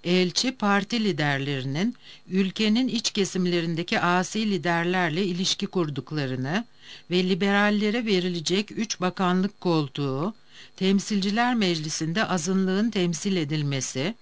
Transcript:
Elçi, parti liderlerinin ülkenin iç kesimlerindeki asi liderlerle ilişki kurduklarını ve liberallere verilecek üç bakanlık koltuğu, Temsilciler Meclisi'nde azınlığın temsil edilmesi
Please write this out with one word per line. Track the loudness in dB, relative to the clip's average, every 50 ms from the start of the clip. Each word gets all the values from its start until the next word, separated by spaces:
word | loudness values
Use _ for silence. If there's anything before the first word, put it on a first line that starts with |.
| 0
Elçi, | 2 2 2 2 2 0 -2 -2 -2
parti | -2 0 0 2 2 2 2 0 -2 0 0
liderlerinin | 0 0 0 0 0 0 0 -2 -2 -4 -4 -2 -4 -2 0 -2 -2 -4 -6 -16 -20 -20 -20 -12 -2
ülkenin | 0 0 0 0 0 0 2 2 2 2 2 0
iç | -2 -2 -4 -4
kesimlerindeki | -2 0 -2 0 0 0 0 2 2 0 0 0 -2 -4 -2 -2 0 0
asi | 2 2 2 2 0 0 -2 -2 0 0
liderlerle | -2 0 0 0 0 2 2 2 2 2 0 0 0 0 0
ilişki | -2 0 -2 -2 -2 -2 -2 -4
kurduklarını | -4 -2 -2 -2 -2 -2 -8 -8 -6 -4 -4 -2 -2 -2 -4 -4 -2 -2 -4 -4 -6 -16 -20 -20 -20 -20 -20 -8 _
ve | 0 0 2 2
liberallere | 2 2 2 2 4 4 4 4 2 2 2 0 0 0 0
verilecek | 2 2 2 2 0 -2 -2 -2 0 0 0 0 -2
üç | -4 -6 -4 -4 -4 -2
bakanlık | -2 -2 0 0 2 2 4 2 2 0 -2 -2
koltuğu, | 0 2 2 2 2 0 -4 -4 -2 -2 -2 -2 -2 -4 -4 -8 -20 -20 -20 -20 -20 -20 -8
Temsilciler | -2 0 2 2 2 2 0 -2 0 0 0 2 2 2 2 2
Meclisi'nde | 2 2 2 0 0 -2 -4 -4 -4 -4 -2 0 0 0
azınlığın | 0 0 -2 0 0 0 2 2 2 2 2 0 0
temsil | 0 0 0 0 -2 -2 -2 0 0
edilmesi | 0 0 0 -2 -2 0 0 -2 -2 -4 -4 -4 -4 -4 -4 -4 -8